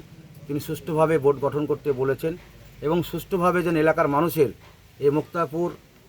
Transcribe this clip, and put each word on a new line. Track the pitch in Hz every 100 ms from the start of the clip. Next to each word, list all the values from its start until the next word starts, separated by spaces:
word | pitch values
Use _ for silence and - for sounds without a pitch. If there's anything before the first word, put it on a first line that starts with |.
| - - - - -
তিনি | 143 -
সুষ্ঠুভাবে | 151 - 156 156 160
বোর্ড | 135 135 139
গঠন | 143 147
করতে | 143 147
বলেছেন | 127 135 131 160 180 - - - - 143
এবং | 170 -
সুষ্ঠুভাবে | 165 - 190 180 175 170
যেন | 160
এলাকার | 156 156 151 143
মানুষের | 165 156 123 - - - - -
এই | 143 151
মুক্তারপুর, | - 175 151 160 175 - - -